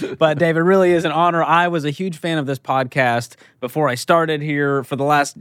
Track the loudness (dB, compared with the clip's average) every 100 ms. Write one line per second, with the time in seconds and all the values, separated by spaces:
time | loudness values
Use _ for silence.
0 | -6 0 0 2 0 2 4 4 4 2
1 | 0 0 0 2 2 2 2 -2 -4 -6
2 | -8 -6 -4 -4 -4 -6 -2 -2 -2 -2
3 | 0 0 -4 -14 -20 -12 -8 -2 -2 -2
4 | 2 2 2 -2 -2 -2 0 -2 -4 -2
5 | 2 2 0 -4